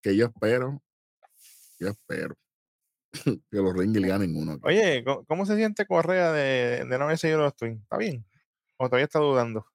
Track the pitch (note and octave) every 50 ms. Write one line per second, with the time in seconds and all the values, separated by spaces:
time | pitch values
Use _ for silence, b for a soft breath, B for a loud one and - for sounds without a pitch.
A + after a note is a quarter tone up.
0 | - G#2+ G2 G#2 A#2 A#2 A2+ G#2 - A2 A#2 B2+ B2+ C3 C#3+ C#3 _ _ _ _
1 | _ _ _ _ _ _ _ _ - - - - - - - _ E2+ F#2+ G#2+ _
2 | _ _ - - D#2+ - - _ _ _ _ _ _ _ _ _ _ _ _ _
3 | _ _ - C3+ - D3 A2 - _ _ - G2+ G2 F#2+ F#2 F#2 F#2 G#2 A2 G#2+
4 | F#2+ F#2+ F#2+ G2+ G2+ F2 D#2+ D#2 D#2 D#2+ D2+ - - - E3 G#3 A3 F#3 D3 B2+
5 | A#2 C3 C#3 - - _ D#3 F3 G3 G3 G#3+ G#3 A3 A3 G#3 - G3+ - F#3 E3+
6 | D#3+ E3 F#3 F#3 F3+ E3 D#3+ D3+ C#3 C3+ C3 B2+ B2 A#2+ B2 B2 B2+ B2 B2+ B2+
7 | C#3+ D3+ D#3+ E3 - E3 D#3+ D#3 D3 C#3+ - - A#2+ A#2 A2+ A2 G#2 _ - -
8 | A3 G#3+ D3 A#2+ A2 _ _ _ _ _ _ _ _ _ _ _ C3 B2+ B2 B2
9 | C#3 D3+ - D#3+ D3+ D3 C3+ B2+ A#2+ A#2 A2 A2 - _